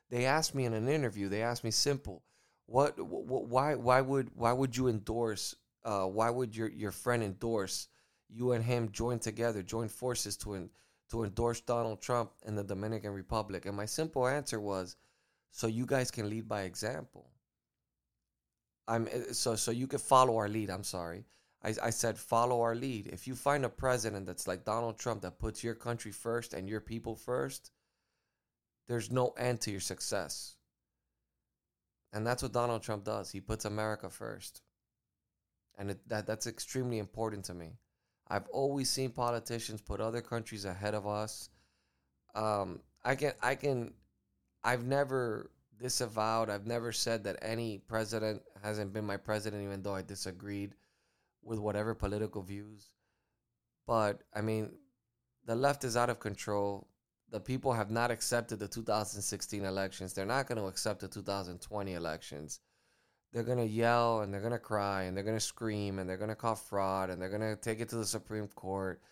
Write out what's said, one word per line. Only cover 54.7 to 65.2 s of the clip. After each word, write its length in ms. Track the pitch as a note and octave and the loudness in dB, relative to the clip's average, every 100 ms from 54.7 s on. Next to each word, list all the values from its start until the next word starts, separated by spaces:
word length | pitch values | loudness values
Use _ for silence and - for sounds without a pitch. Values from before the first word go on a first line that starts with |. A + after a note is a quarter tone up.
| - _ _ _ _ _ _ | -8 _ _ _ _ _ _
the 100 | - | -2
left 300 | A#2 C#3 C#3+ | 2 4 2
is 120 | C3 A#2 | 0 4
out 120 | A#2+ | 4
of 100 | A2+ | 2
control. 680 | G#2+ G2 - G2+ G2+ G2 - _ _ _ _ | -4 -4 -2 0 2 -2 -10 _ _ _ _
The 120 | G#2+ | -8
people 320 | A2 B2+ C3+ | -4 0 2
have 180 | A#2 G2+ | 2 2
not 220 | A2+ A#2+ | 2 2
accepted 480 | A2+ - A#2 A2 G#2 | 2 2 0 0 -6
the 80 | G2+ | -4
two 160 | - | -4
thousand 360 | A2+ G#2+ G#2 G#2 | 0 0 0 -4
sixteen 440 | - G2+ - G2+ | -4 -4 -4 -2
elections. 500 | G2 F#2+ F#2+ - F#2 | -2 0 -2 -4 -6
They're 100 | G2 | -4
not 220 | G2 C3 C3 | 0 0 0
gonna 180 | A2+ G2 | -2 -2
accept 340 | F#2 A2 G2+ | -2 -2 -2
the 80 | F#2+ | -6
two 140 | G#2+ | -8
thousand 380 | G2+ G2 F2+ F2+ | -4 -4 -4 -10
twenty 340 | - G#2 G2 | -8 -6 -4
elections. 640 | F2 E2+ D#2+ - C#2+ D#2 - _ _ _ _ _ _ _ | -2 -4 -4 -8 -12 -10 -12 _ _ _ _ _ _ _
They're 100 | A#2+ | -4
gonna 220 | A#2 B2 | 0 0
yell 560 | A2 A2 A#2 A#2+ A#2 A2+ | 2 4 6 6 6 4
and 120 | G2+ | 0
they're 80 | G2 | -2
gonna 180 | A2 A#2 | -2 -4
cry 440 | - G#2+ G2+ G2 | -2 0 2 0
and 140 | F#2 | 0
they're 80 | F#2+ | -2